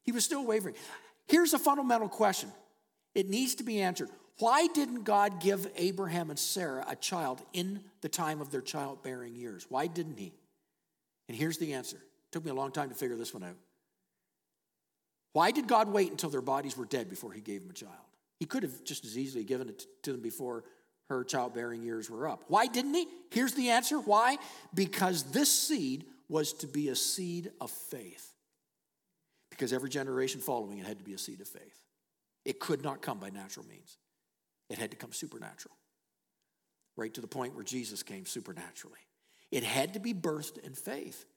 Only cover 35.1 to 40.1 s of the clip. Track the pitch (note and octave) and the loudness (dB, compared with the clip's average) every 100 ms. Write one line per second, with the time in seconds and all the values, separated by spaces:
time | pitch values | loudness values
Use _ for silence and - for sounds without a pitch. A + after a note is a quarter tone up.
35.1 | - - A#2 A2 - - _ _ _ _ | -10 -10 -12 -14 -14 -18 _ _ _ _
36.1 | _ _ _ _ _ _ _ _ - A2 | _ _ _ _ _ _ _ _ -8 -8
37.1 | A#2+ A2 C3+ B2+ C3+ G#2 B2+ A2 G2+ - | -8 -10 -6 -6 -6 -6 -6 -6 -10 -10
38.1 | G2 F#2 F2+ - E2+ F2 - - - _ | -10 -8 -8 -8 -12 -12 -16 -18 -20 _
39.1 | _ _ _ _ C3+ A2 B2+ D3+ G3+ A3+ | _ _ _ _ -4 0 0 -2 -4 -4